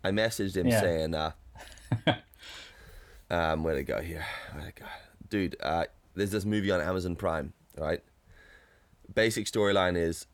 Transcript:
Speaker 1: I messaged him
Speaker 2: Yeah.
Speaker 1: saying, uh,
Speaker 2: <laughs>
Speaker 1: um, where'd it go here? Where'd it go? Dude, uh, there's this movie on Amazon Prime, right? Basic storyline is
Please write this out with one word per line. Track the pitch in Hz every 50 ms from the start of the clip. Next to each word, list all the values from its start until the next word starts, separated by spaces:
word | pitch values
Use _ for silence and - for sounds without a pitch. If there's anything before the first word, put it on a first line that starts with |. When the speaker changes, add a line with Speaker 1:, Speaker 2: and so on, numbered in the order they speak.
| -
Speaker 1:
I | 92
messaged | 98 107 110 117 - - 101 98 90
him | 95 87 123
Speaker 2:
Yeah. | 117 107
Speaker 1:
saying, | 98 90 85 80 80 80 82
uh, | 78 78 80 - - - - - - - - - - - - - - -
Speaker 2:
<laughs> | - - - - _ - - - - - - - - - - - - - - - - - - - _
Speaker 1:
um, | - 85 82 80 80 80 80
where'd | 80 78 67
it | 69
go | - 62 55
here? | 76 85 82 80 80 - - - - -
Where'd | - 76 76 -
it | -
go? | - - - - - - - - _ - -
Dude, | 110 104 92 82 - -
uh, | - 71 80 85 82 - - _ _ _ _
there's | 90 101 98
this | 101 107 95
movie | 107 107 107 95 98
on | 92 87
Amazon | 76 87 92 95 87 90 87
Prime, | 80 95 90 80 78 71 80 - _ _ _ -
right? | - 78 78 85 - _ _ _ _ _ - - - - - - - - _ _ _ _ _ _ _ - -
Basic | - 110 110 113 110 113 104
storyline | - - 113 104 101 98 98 92 90 87
is | 87 85 82 85 - - _